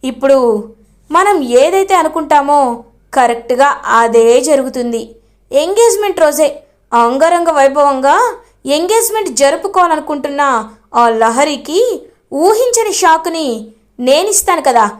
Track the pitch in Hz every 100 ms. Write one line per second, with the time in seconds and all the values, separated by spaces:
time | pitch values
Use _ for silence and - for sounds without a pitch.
0 | 262 254 269 269 240 214 214 - _ _
1 | _ 330 392 381 254 240 302 381 392 370
2 | 311 320 302 294 277 294 262 233 - _
3 | _ - 247 233 - 247 277 - - 226
4 | 233 226 226 247 285 277 262 254 240 226
5 | 226 - _ _ _ 269 320 415 466 415
6 | 415 359 311 277 302 - _ _ _ 240
7 | 233 262 320 349 339 302 277 277 285 269
8 | 269 349 480 - _ _ 262 294 349 453
9 | 453 440 381 240 277 320 403 381 349 311
10 | 302 294 285 285 285 240 214 - _ 233
11 | 240 226 226 226 294 285 - 339 494 359
12 | - _ _ 269 349 440 494 466 427 381
13 | 359 320 339 330 294 220 214 _ _ -
14 | 247 285 392 403 - 339 277 233 208